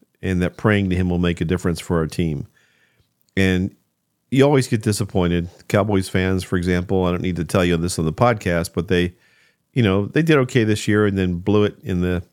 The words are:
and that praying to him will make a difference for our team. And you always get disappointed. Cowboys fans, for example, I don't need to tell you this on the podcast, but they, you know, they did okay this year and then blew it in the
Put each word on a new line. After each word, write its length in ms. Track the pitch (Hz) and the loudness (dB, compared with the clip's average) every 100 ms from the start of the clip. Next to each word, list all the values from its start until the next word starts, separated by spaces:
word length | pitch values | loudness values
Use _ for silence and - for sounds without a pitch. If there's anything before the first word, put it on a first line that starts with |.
| _ _ | _ _
and 200 | 95 92 | -4 -2
that 140 | 87 - | -2 -2
praying 340 | 113 101 98 | 0 2 0
to 60 | 90 | 0
him 120 | 90 | 0
will 100 | 87 | 0
make 220 | 87 85 | 0 0
a 40 | |
difference 360 | 82 90 92 82 | -2 -2 -2 -4
for 180 | - 85 | -2 -2
our 80 | 80 | -2
team. 400 | - 82 73 - _ _ _ _ _ _ _ _ - | -2 -2 -4 -10 _ _ _ _ _ _ _ _ -2
And 380 | 95 92 95 - _ _ _ _ - | 0 2 -2 -6 _ _ _ _ -4
you 140 | 135 | 2
always 240 | 139 143 127 | 4 4 2
get 140 | 113 | -2
disappointed. 640 | 107 101 101 98 90 85 85 - - | -2 -2 -2 0 0 0 -4 -10 -2
Cowboys 400 | 104 104 98 95 | 0 2 0 0
fans, 360 | 95 92 95 | -2 0 -2
for 120 | 90 95 | -2 -2
example, 480 | 87 90 90 95 | 0 -2 0 0
I 80 | 90 | 0
don't 100 | 90 | 0
need 140 | 85 87 | -2 -4
to 80 | |
tell 200 | 82 101 | -2 0
you 120 | 90 85 | 2 0
this 220 | 85 - | -2 -2
on 60 | |
the 80 | 80 | -2
podcast, 600 | 76 120 110 92 85 85 | 2 0 0 -2 -2 -2
but 140 | - 85 | -4 -2
they, 260 | 90 87 - _ _ _ _ _ | 0 0 -6 _ _ _ _ _
you 100 | 135 | 0
know, 240 | 107 98 101 | 2 2 0
they 160 | 151 | 0
did 140 | 160 147 | 2 2
okay 260 | 131 127 | 2 2
this 240 | 107 104 - | 2 0 0
year 180 | 104 104 | 2 2
and 100 | 98 | 2
then 200 | 92 87 | 0 -2
blew 280 | 92 104 | 0 2
it 140 | 104 - | 2 -2
in 180 | 120 90 | -6 -2
the 220 | 90 87 - | -2 -2 -6